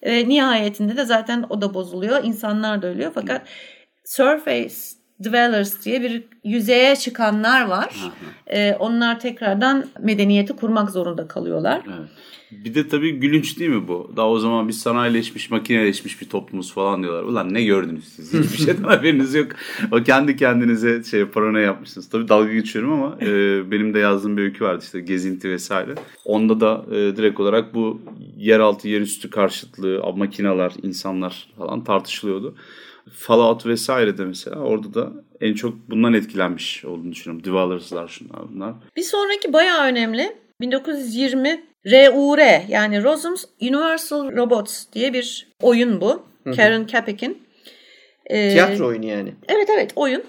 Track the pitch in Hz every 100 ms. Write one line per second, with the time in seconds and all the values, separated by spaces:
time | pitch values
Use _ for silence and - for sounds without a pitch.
0 | - 233 240 285 262 226 208 202 208 240
1 | 254 226 220 240 233 208 196 185 185 180
2 | 196 277 233 208 214 208 220 208 180 180
3 | 302 311 202 - - - - - _ _
4 | - - 262 302 311 247 - - - -
5 | _ _ 202 240 240 220 202 - - 247
6 | 240 233 233 _ 208 233 208 247 254 277
7 | 262 240 226 208 220 262 226 185 311 -
8 | 175 - - - - 208 208 202 220 233
9 | 233 233 247 233 214 196 254 269 269 -
10 | 208 208 202 202 202 - 233 220 202 185
11 | 175 165 160 - 175 165 175 294 - -
12 | - - - - _ 104 107 117 147 151
13 | 156 143 139 156 - - 170 131 90 87
14 | - - 113 113 110 117 110 110 - 120
15 | 120 117 110 - - 110 107 117 107 98
16 | - - - 104 98 95 90 - 98 98
17 | 92 85 98 117 92 101 113 98 87 80
18 | - - - 170 151 - 156 175 208 202
19 | 151 147 135 143 147 - - - 107 113
20 | 120 135 147 139 135 120 120 113 117 117
21 | 113 107 101 110 107 110 104 95 - -
22 | 90 110 113 107 107 110 107 110 120 151
23 | 135 - 107 101 101 98 95 104 107 107
24 | 104 98 104 104 101 98 107 87 - 92
25 | 87 95 90 92 95 90 - 98 - 139
26 | - - - 107 110 110 110 110 - 104
27 | 101 101 107 - 101 110 113 113 110 -
28 | - - - - 104 110 107 101 107 104
29 | 104 - - - 98 - - - 95 95
30 | - 95 98 - 101 92 90 - 101 90
31 | 95 92 90 - - - 87 - 117 98
32 | - - 104 95 123 - - - - -
33 | - - - 117 117 117 117 117 - 131
34 | 110 95 95 92 - - 135 110 107 107
35 | 123 - - - 110 104 120 110 - 117
36 | 117 113 - 98 90 85 - - 67 85
37 | 85 85 - 82 87 92 92 90 85 90
38 | 85 - - - - - 98 117 - -
39 | 370 415 403 403 392 302 359 339 277 247
40 | 226 226 349 453 _ _ 247 262 269 285
41 | 254 226 269 262 269 320 - _ 196 254
42 | 277 254 285 294 285 170 196 214 214 208
43 | 220 311 339 370 - _ 240 277 320 320
44 | 320 294 277 233 240 226 208 - - 220
45 | 247 254 247 - - _ 247 233 247 196
46 | 190 320 - _ - 127 214 226 220 240
47 | 226 208 247 381 _ _ - - _ -
48 | _ _ - 208 208 196 190 202 135 117
49 | 110 104 98 101 - 415 403 427 - -
50 | 277 269